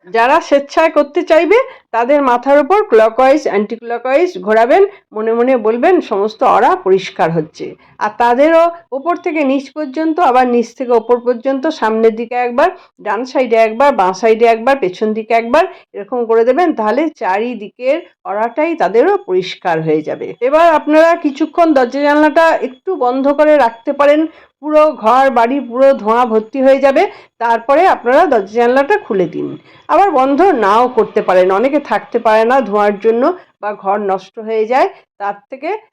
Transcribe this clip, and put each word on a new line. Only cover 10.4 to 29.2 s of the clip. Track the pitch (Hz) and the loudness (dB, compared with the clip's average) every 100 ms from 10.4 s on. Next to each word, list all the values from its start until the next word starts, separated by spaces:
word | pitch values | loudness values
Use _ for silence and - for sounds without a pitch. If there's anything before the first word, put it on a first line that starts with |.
| 254 | 2
নিচ | 240 233 | 0 -2
থেকে | - 254 | -6 -2
ওপর | 240 220 240 | -2 0 0
পর্যন্ত, | 233 240 269 269 294 | 0 -4 -4 -4 -4
সামনের | 311 220 220 226 | -4 -2 0 0
দিকে | 214 233 | 0 -6
একবার, | 247 247 240 330 359 _ _ | -6 -4 0 -2 -2 _ _
ডান | 196 208 | -8 -6
সাইডে | 254 294 254 226 | -4 -4 0 2
একবার, | 226 220 285 | 2 2 0
বাঁ | 233 185 | 2 0
সাইডে | 190 226 220 | 0 0 2
একবার, | 233 226 226 277 | 2 2 0 0
পেছন | 185 180 214 | -2 -4 -4
দিকে | 220 220 | -4 -2
একবার, | 233 233 285 370 - _ | -4 0 0 0 -6 _
এরকম | 202 202 247 226 | -16 -10 -6 -2
করে | 226 | 0
দেবেন, | 226 254 349 | 2 2 0
তাহলে | 233 214 226 320 | -2 -2 -2 -4
চারিদিকের | - 214 196 240 233 208 - 247 311 339 _ | -4 -4 -4 -4 -8 -14 -8 -4 -4 -6 _
অরাটাই | - 196 226 - 320 | -10 -6 -4 -4 -4
তাদেরও | 330 180 214 311 202 | -2 0 2 2 0
পরিষ্কার | - 185 185 - 185 165 | -2 -4 -4 -8 -4 -2
হয়ে | 160 156 | -2 -2
যাবে। | 151 156 160 - | -4 -8 -10 -6
এবার | 247 302 339 | -2 2 4
আপনারা | 302 294 311 330 339 | 2 2 2 4 2
কিছুক্ষণ | 330 277 311 339 330 | -2 -4 -4 0 2
দরজা | 277 247 269 | 2 0 0
জানলাটা | 285 294 302 294 330 320 | 0 2 2 2 2 0
একটু | 254 - - 359 | -4 -10 -8 -4
বন্ধ | 247 262 277 | -2 0 0
করে | 285 302 302 | 2 2 4
রাখতে | 247 - - | 2 -2 -8
পারেন, | 269 285 302 320 - _ _ | 0 2 2 0 -6 _ _
পুরো | 285 302 302 | -2 2 2
ঘর | 247 214 254 269 | 2 0 2 2
বাড়ি | 240 233 277 | 2 0 -2
পুরো | 240 233 269 | -6 0 2
ধোঁয়া | 254 202 226 247 | 2 0 0 0
ভর্তি | 220 220 277 | -2 -4 -2
হয়ে | 262 269 | 2 2
যাবে। | 269 269 403 - - _ | 2 2 0 -4 -20 _
তারপরে | 233 233 226 277 370 | -4 -2 0 2 2
আপনারা | 285 240 269 349 | 0 0 2 2
দরজা | 247 196 | 0 -2
জানলাটা | 214 240 262 277 415 | -2 0 0 0 -2
খুলে | - 196 | -2 -4